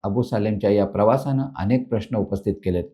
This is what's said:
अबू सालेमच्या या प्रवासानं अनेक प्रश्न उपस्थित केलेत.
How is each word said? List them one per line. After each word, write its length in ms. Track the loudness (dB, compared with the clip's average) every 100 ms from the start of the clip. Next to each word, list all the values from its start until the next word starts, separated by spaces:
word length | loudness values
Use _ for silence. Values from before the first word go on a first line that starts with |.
अबू 200 | -2 -2
सालेमच्या 480 | -2 -2 -2 0 2
या 160 | 2 2
प्रवासानं 580 | 2 4 4 0 -2 -2 -4
अनेक 300 | 0 0 0
प्रश्न 280 | -4 -2 -4
उपस्थित 380 | -2 -2 -2 -2
केलेत. 200 | -2 -2 -4